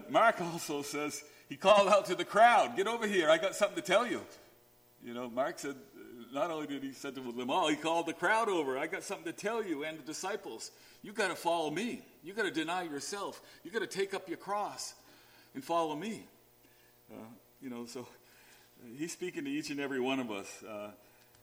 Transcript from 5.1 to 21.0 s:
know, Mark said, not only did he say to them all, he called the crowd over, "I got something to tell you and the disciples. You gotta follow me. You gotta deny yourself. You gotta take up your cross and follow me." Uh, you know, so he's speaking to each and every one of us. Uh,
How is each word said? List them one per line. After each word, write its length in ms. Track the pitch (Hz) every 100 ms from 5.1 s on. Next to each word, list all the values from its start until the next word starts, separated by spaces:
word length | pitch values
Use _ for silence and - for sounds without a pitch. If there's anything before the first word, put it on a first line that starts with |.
know, 160 | 120 123
Mark 300 | 120 151 175
said, 160 | 143 131 - - 110 120 113
not 180 | 139 170
only 160 | 156 143
did 160 | 139
he 80 | 135
say 200 | 127 143
to 80 | 131
them 300 | 127 120 123
all, 160 | 175 156
he 80 | 147
called 320 | 160 170 165
the 60 |
crowd 360 | - 180 220 220
over, 280 | 175 135 131
"I 100 | 160
got 160 | 180
something 220 | - 175 165
to 80 |
tell 300 | - 202 233
you 200 | 202 143
and 160 | 156 160
the 40 |
disciples. 680 | - 147 190 208 - 110 - - - -
You 80 | 196
gotta 240 | 208 190 160
follow 340 | 175 170 151
me. 320 | 156 233 - - -
You 100 | 160
gotta 180 | 208 190
deny 320 | 147 156 185
yourself. 580 | 170 143 - 202 170 - - -
You 80 | 165
gotta 160 | 220 175
take 260 | 185 196
up 140 | 196 170
your 80 | 165
cross 560 | 185 208 180 127 - - - - - - -
and 100 | 135
follow 320 | 131 170 160 151
me." 300 | 214 170 - - _ _ _ _ _ _ -
Uh, 60 | 107 110 120 _ _
you 80 | 135
know, 160 | 120 117
so 220 | 127 120 - - - - - - - 120 135
he's 140 | 165
speaking 340 | - 175 165 139
to 60 |
each 180 | 147 147
and 100 | 143
every 200 | 139 135
one 200 | 127 135
of 120 | 117
us. 320 | 101 95 -
Uh, 280 | 107 104 104 101